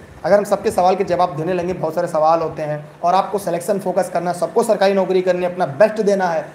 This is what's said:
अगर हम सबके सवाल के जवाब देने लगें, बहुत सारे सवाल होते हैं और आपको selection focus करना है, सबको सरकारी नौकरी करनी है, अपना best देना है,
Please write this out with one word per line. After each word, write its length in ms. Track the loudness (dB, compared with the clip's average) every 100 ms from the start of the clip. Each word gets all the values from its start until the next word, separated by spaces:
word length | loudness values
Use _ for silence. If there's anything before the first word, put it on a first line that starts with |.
| -20 -6
अगर 120 | 2 2
हम 60 |
सबके 260 | 2 -2 -2
सवाल 260 | 2 2 2
के 80 |
जवाब 320 | 0 0 0 -2
देने 160 | -4
लगें, 260 | -2 -2 -4
बहुत 140 | -4
सारे 140 | -2 -2
सवाल 320 | 2 4 2
होते 220 | 0 -6
हैं 220 | -6 -6 -10 -4
और 120 | 0
आपको 240 | 2 0 -2
selection 400 | -4 -4 -2 -2
focus 320 | -2 -2 -2
करना 180 | -2 -4
है, 80 | -4
सबको 240 | -2 0
सरकारी 320 | 2 2 2
नौकरी 280 | 2 2 0
करनी 220 | 2 0
है, 80 | -2
अपना 140 | -2 -2
best 340 | 2 2 2
देना 240 | 0 2 0
है, 200 | -2 -6